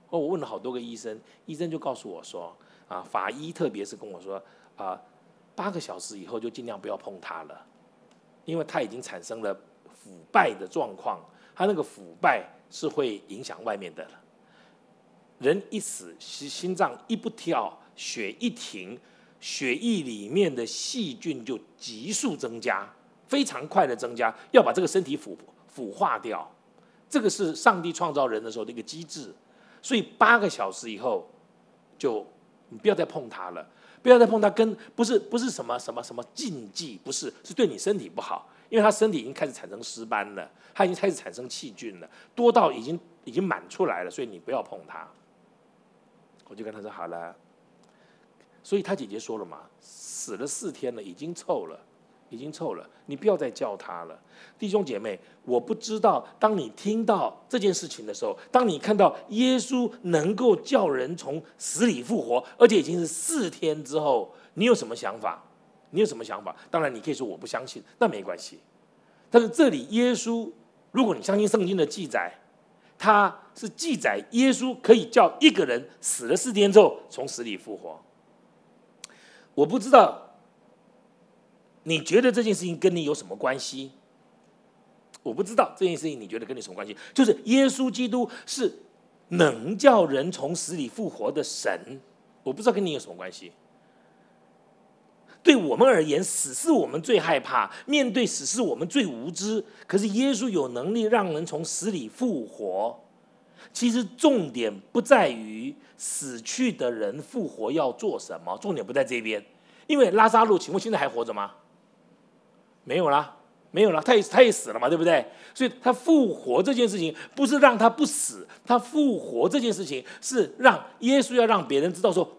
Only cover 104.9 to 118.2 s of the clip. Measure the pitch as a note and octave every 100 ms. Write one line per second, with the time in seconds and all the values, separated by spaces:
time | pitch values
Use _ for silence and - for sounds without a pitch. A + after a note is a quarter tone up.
104.9 | A#3+ - B3 D3 A2+ G#2+ A2 C3+ - _
105.9 | - - - C#3 A#2 A2 - B3+ D#3+ B2
106.9 | A2+ G#2 C#3+ - B3+ D#3+ - A2 D#3 C3
107.9 | - G#3+ A2 - E2 E2+ F#2+ G3 D3 G2
108.9 | C3+ C3 A#2+ A2 G#2 - _ _ - -
109.9 | C#4+ G3+ G#3 A3 A3 A3 F3+ - F#3+ A3+
110.9 | G3 C#3 A#2 A#2 G#2 G2 - _ _ _
111.9 | _ _ _ _ _ _ _ _ _ -
112.9 | E3 D#3 C#3+ D3 - _ _ _ F#3+ G#3
113.9 | D#3 G3 A3+ - B3+ A#3+ - A#2 A2+ B2
114.9 | D#3+ E3+ D3+ - - - - B3+ - B3+
115.9 | B3 - D#4 G#3+ - B2+ B2+ G3 B3 A3+
116.9 | G3 D#3+ - - - C4 C#4+ C4+ A3 A3+
117.9 | A#3 C4+ -